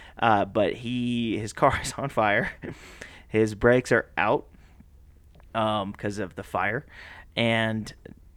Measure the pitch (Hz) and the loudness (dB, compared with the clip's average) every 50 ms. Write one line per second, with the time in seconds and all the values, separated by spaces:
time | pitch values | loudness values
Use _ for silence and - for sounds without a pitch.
0 | - - - - 113 117 107 101 95 98 - 113 101 85 90 117 120 117 127 123 | -20 -20 -6 0 4 4 4 4 2 0 0 0 0 0 0 -4 -6 -6 -4 -2
1 | 120 123 120 120 117 113 95 101 113 104 - - 151 135 - - - - - - | -2 -2 -2 -2 0 -2 -2 -4 -4 -6 -2 2 2 2 2 0 -4 -8 -8 -6
2 | 131 135 - - 107 104 101 117 110 - - - - - - - - - - - | -8 -4 -2 0 2 2 2 2 0 -2 -6 -10 -14 -14 -14 -14 -18 -20 -20 -20
3 | - - - - - - - 110 110 107 107 101 120 120 123 127 - - 123 113 | -20 -20 -20 -20 -12 -2 2 2 2 2 0 2 4 4 6 4 4 4 2 2
4 | - - - 78 95 110 135 - - - - - - - - - - - - - | 2 -2 -2 0 0 2 0 0 -2 -8 -18 -20 -20 -20 -20 -20 -20 -20 -20 -20
5 | - - - - - - - - - - - 113 110 107 107 107 98 101 104 - | -20 -20 -20 -20 -20 -20 -20 -20 -18 -6 -4 -2 0 0 0 -2 -4 -6 -8 -6
6 | - 104 101 104 95 87 - 98 - - - 92 92 101 110 143 - - - - | -6 -6 -6 -6 -8 -8 -8 -12 -12 -6 -4 -2 -2 -2 -2 -4 -8 -10 -18 -20
7 | - - - - - - - - 117 113 113 113 113 110 110 110 107 - - - | -20 -20 -20 -20 -20 -10 -4 -2 0 2 2 2 0 0 -2 -4 -6 -8 -14 -18
8 | - - - - - - - | -20 -20 -20 -20 -20 -20 -20